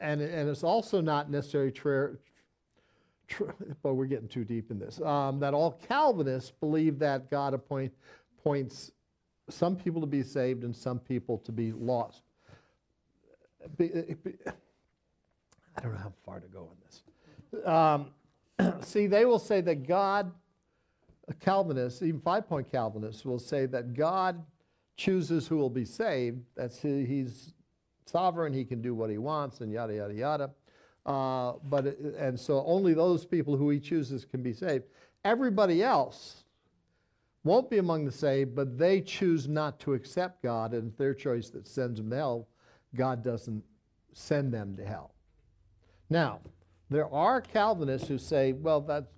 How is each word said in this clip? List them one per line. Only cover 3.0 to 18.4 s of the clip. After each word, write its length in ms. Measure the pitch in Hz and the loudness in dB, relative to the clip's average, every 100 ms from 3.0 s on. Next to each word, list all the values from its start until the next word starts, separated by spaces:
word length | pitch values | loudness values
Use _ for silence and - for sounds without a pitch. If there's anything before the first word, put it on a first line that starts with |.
| _ _ - | _ _ -12
tr-, 160 | - 170 - 190 147 | -6 -6 -8 -12 -6
but 140 | 143 | -2
we're 120 | 131 131 | -2 -2
getting 200 | 131 110 | -4 -6
too 180 | 127 | -6
deep 280 | 117 117 110 | -4 -4 -6
in 60 | 104 | -8
this, 200 | 101 - | -10 -6
um, 360 | 156 147 135 139 | -2 0 0 0
that 160 | 139 | 0
all 240 | 143 165 - - | 2 2 -2 -2
Calvinists 640 | 269 302 196 139 127 - | 2 4 2 0 -2 -6
believe 480 | - 151 156 160 143 | -6 0 2 2 2
that 320 | 151 135 131 | 0 0 -2
God 240 | 143 139 | -2 0
appoint, 380 | 135 - 139 135 - - - _ _ | -2 -4 -4 -4 -8 -20 -20 _ _
appoints 540 | 151 143 127 - - _ _ _ _ _ - | -2 0 -4 -10 -18 _ _ _ _ _ -18
some 280 | - 170 185 | -2 0 0
people 240 | 180 165 | -2 -2
to 60 | 147 | 0
be 160 | 139 | -2
saved 400 | 127 139 127 123 | -2 0 0 -2
and 100 | 120 | -6
some 240 | 113 131 123 | -6 -6 -6
people 400 | - 123 123 110 | -4 -4 -2 -4
to 140 | - | -4
be 180 | 113 113 | -4 -4
lost. 520 | 110 117 123 110 - _ _ _ - _ _ _ _ _ _ _ _ _ _ - 147 | -2 -2 0 -2 -10 _ _ _ -20 _ _ _ _ _ _ _ _ _ _ -8 -2
Be, 400 | 170 170 170 156 | -2 -2 -6 -8
be, 80 | - - - - _ _ _ _ _ _ _ _ _ _ _ - | -10 -10 -12 -12 _ _ _ _ _ _ _ _ _ _ _ -10
I 40 | |
don't 120 | 120 | -8
know 60 | 101 | -8
how 140 | 101 90 | -10 -14
far 160 | - 90 | -16 -16
to 80 | 90 | -16
go 140 | 92 | -18
on 140 | 85 90 | -18 -20
this. 800 | _ - _ _ _ - - - | _ -20 _ _ _ -20 -14 -6
Um, 1160 | - 160 156 147 139 - _ _ | 2 6 6 4 0 -14 _ _